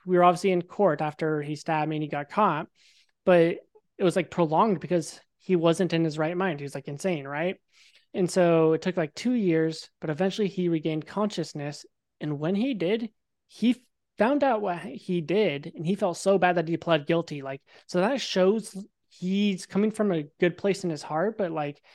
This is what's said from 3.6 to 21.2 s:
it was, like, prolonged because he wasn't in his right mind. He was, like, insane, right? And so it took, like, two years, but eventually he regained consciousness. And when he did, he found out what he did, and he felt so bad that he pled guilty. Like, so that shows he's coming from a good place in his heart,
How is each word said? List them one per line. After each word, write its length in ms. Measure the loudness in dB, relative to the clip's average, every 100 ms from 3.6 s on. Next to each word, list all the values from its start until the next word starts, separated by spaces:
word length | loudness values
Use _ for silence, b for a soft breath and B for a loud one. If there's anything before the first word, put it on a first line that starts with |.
| -12 _ _ -2
it 60 |
was, 120 | 0 0
like, 160 | -4
prolonged 480 | 0 2 4 2 0
because 400 | 0 -2 -2 -12 _ _
he 180 | 0 2
wasn't 380 | 4 2 0
in 100 | 0
his 140 | 0 0
right 180 | -4 -2
mind. 240 | -2 -4
He 40 |
was, 120 | -8 -10
like, 120 | -10
insane, 380 | -6 -4 -4 -6
right? 300 | -4 -4 -6 _ b b b b
And 180 | -2 0
so 420 | 2 4 6 4
it 80 | 2
took, 160 | -2 -2
like, 160 | -4
two 200 | -4 -2
years, 560 | 0 2 2 0 -4 -14 _
but 100 | -8
eventually 380 | -2 -2 0 -4
he 220 | -2 0
regained 360 | 0 -2 -4 -6
consciousness. 800 | -4 -4 -4 -8 -8 -10 -10 -18 _ _ _
And 180 | -6 -4
when 160 | -2 -2
he 180 | -2
did, 380 | -2 -2 -2 -4 -12 _ _ _
he 360 | -2 0 0 _ _ _ 0
found 260 | 0 2
out 180 | 2 0
what 180 | -2 -4
he 420 | -8 -14 -4 -4
did, 500 | 0 0 2 0 -8 -8
and 100 | -4
he 100 | -2
felt 220 | -2 0
so 200 | 2 4
bad 180 | 4 4
that 120 | 0
he 80 | -4
pled 320 | 2 0 2
guilty. 340 | -2 -2 -8
Like, 200 | -10 -12 _ b _
so 140 | 0
that 180 | 0 0
shows 560 | -2 2 4 2 -2 -14 -16 _ _
he's 560 | _ -2 0 2 0 -4
coming 260 | 0 0
from 200 | 0 0
a 120 | 0 -4 _
good 180 | 0 0
place 260 | -2 -2
in 60 | -2
his 140 | -6
heart, 340 | -6 -2